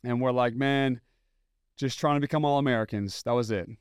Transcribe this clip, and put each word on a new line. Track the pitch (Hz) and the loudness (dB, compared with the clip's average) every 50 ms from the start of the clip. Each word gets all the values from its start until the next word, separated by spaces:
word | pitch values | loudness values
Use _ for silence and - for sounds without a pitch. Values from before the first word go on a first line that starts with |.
And | - 123 120 120 | -2 -2 0 0
we're | 127 127 | 2 2
like, | 123 123 123 120 117 | 2 2 0 0 0
"Man, | 123 135 139 139 139 139 135 127 120 _ _ _ _ _ _ _ _ _ _ _ _ _ _ _ | 0 0 2 2 2 2 2 0 -2 _ _ _ _ _ _ _ _ _ _ _ _ _ _ _
just | - 139 131 - - | -6 -4 -4 -4 0
trying | - 151 147 | 0 0 2
to | 147 | 2
become | 143 - - 156 151 | 0 0 0 0 2
All-Americans. | 143 143 139 139 135 123 113 110 - - 104 101 98 - - - | 2 2 2 2 2 2 2 0 -2 -2 -4 -4 -4 -6 -8 -2
That | 127 | 0
was | 120 123 120 110 | 0 0 0 0
it." | 110 98 85 - 117 _ | -2 -4 -4 -6 -12 _